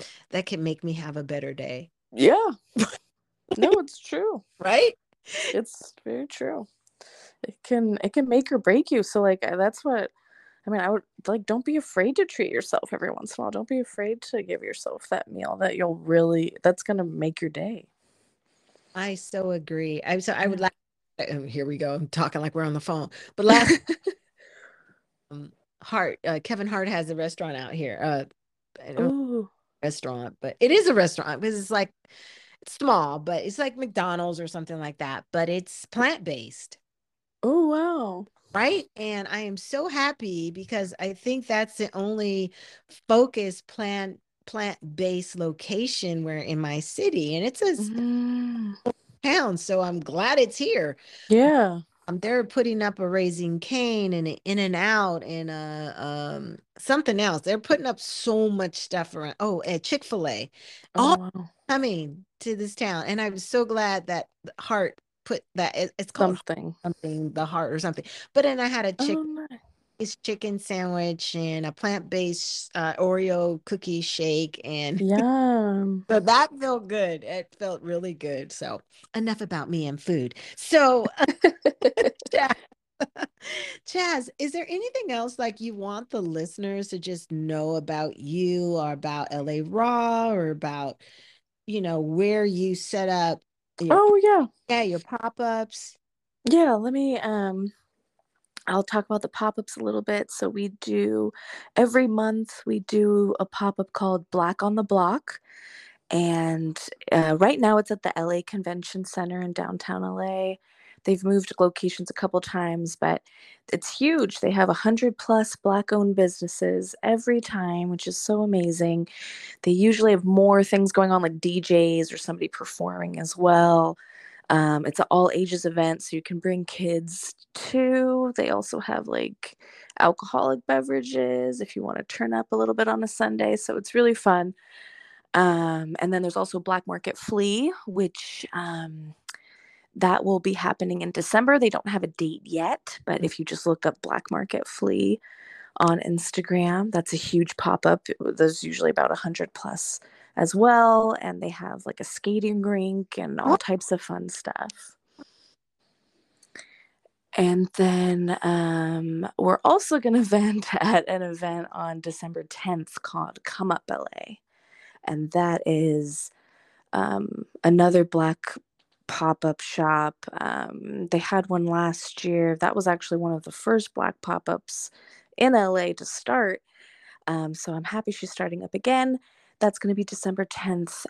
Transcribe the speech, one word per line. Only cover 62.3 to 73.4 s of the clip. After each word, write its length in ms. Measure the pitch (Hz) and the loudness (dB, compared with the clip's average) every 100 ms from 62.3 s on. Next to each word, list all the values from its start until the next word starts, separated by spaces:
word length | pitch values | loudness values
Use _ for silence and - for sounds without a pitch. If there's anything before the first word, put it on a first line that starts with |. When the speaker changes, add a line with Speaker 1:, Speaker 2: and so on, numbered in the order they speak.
| _ | _
Speaker 1:
to 160 | 226 208 | -8 -6
this 180 | 208 | -8
town, 300 | - 190 170 160 | -6 -4 -4 -4
and 160 | 208 | -4
I'm 160 | 214 190 | -4 -6
so 260 | - 247 226 | -2 0 2
glad 420 | 220 208 190 175 | 0 0 -2 -4
that 200 | 170 - _ - - | -6 -6 _ -20 -14
Hart 380 | - 214 185 - _ _ - | -4 0 -2 -4 _ _ -8
put 180 | - - | -6 -6
that, 220 | 185 170 - | -4 -4 -2
it, 160 | 180 - | -4 -6
it's 120 | 190 | -8
called 260 | - 190 180 | 0 0 0
Speaker 2:
Something. 360 | - 165 165 165 | -6 -8 -10 -10
Speaker 1:
something, 500 | 170 - 160 156 156 | -8 -8 -8 -6 -6
the 120 | 156 156 | -4 -4
Heart 280 | 165 143 | -2 -4
or 60 | 156 | -4
something. 260 | 170 160 - - - | -4 -6 -10 -18 -2
But 100 | 285 | 2
then 160 | 285 254 | 2 2
I 80 | 247 | -2
had 180 | 247 202 | -2 -4
a 80 | |
chick- 260 | 180 285 311 | -2 -2 -2
Speaker 2:
Oh, 260 | 311 311 302 240 _ _ _ - | -4 -8 -12 -18 _ _ _ -10
nice. 160 | 214 - | -10 -8
Speaker 1:
chicken 340 | - 208 214 202 | -8 -6 -4 -6
sandwich 760 | - 190 180 175 170 165 - 170 | -6 -4 -2 -2 -2 -4 -6 -4
and 300 | 165 160 156 | -4 -4 -6
a 60 | |
plant-based, 1000 | - 208 202 175 185 180 175 - - - | -4 -4 -4 -4 -4 -2 -4 -6 -8 -8
uh, 200 | 180 160 - | -4 -4 0
Oreo 680 | 185 185 190 175 | 0 2 0 0